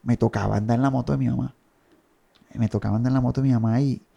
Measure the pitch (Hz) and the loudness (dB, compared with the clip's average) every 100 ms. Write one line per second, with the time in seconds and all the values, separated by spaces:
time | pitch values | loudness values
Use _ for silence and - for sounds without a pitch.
0 | - 120 113 101 101 104 110 120 139 131 | 0 2 2 0 -2 -2 0 0 2 0
1 | 123 143 123 120 131 - _ _ _ _ | -2 -2 0 -2 -4 -10 _ _ _ _
2 | _ _ _ _ _ - 110 104 104 104 | _ _ _ _ _ -4 -2 0 -2 -2
3 | 123 131 123 113 135 120 113 117 139 123 | 0 0 0 0 2 2 2 2 0 -2
4 | _ | _